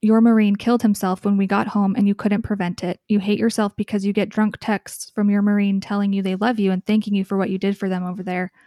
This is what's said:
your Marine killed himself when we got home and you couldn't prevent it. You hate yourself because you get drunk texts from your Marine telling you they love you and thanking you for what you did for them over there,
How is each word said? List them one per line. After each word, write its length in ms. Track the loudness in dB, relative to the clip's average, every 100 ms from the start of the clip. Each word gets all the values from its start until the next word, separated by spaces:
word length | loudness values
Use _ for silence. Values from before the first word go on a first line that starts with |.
your 180 | 4 6
Marine 340 | 6 6 4 2
killed 280 | 2 2
himself 420 | 2 2 -2 -2 0
when 100 | 0
we 120 | 0
got 220 | 0 0
home 260 | 0 0 2
and 120 | 0
you 60 |
couldn't 300 | 0 0 -2
prevent 400 | -2 -4 -4 -4
it. 160 | -6 -8 _
You 100 | -2
hate 220 | 0 0
yourself 360 | 0 0 -4 -4
because 300 | -4 -2 -2
you 80 |
get 160 | -2 -2
drunk 280 | 0 0 -2
texts 500 | -4 -6 -6 -16 -12 -2
from 160 | 0
your 100 | 2
Marine 400 | 2 2 2 0
telling 320 | -2 -2 0
you 80 | -2
they 140 | -2 -2
love 240 | -2 0
you 120 | 0
and 140 | 0 0
thanking 300 | -2 0 -2
you 100 | 0
for 140 | -2
what 100 | -2
you 80 | -2
did 180 | -2 -2
for 140 | -4
them 160 | -4 -6
over 160 | -8
there, 300 | -6 -6 -6 _